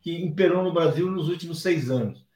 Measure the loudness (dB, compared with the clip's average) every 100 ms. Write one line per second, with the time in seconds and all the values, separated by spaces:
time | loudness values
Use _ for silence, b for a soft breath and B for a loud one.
0 | -8 -6 -6 2 4 4 2 2 2 2
1 | -2 -2 -2 -4 -6 -6 0 0 0 -2
2 | -2 -6 _